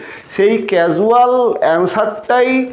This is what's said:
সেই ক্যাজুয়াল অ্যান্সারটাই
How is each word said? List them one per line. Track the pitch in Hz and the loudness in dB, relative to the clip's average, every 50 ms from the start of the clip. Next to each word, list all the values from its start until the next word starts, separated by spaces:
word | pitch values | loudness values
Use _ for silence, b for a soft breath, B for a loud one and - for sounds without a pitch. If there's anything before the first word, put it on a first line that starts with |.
| B B B B B B | B B B B B B
সেই | - - 190 208 226 208 | -2 0 2 2 2 0
ক্যাজুয়াল | - - 196 175 170 170 156 160 202 220 233 247 247 247 254 254 247 226 - - | -2 -2 0 0 0 0 0 0 2 2 4 4 4 4 2 2 0 0 0 -2
অ্যান্সারটাই | - 151 160 170 180 180 - 214 208 - - - - - 240 247 247 262 262 262 262 254 | -2 0 0 0 0 -2 -2 -2 -2 -2 -4 -6 -4 -2 0 2 2 2 0 0 -2 -4